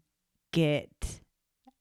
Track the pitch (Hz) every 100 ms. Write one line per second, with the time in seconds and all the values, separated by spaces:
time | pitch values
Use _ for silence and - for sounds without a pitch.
0 | _ _ _ _ _ - 156 147 - _
1 | - - - _ _ _ - _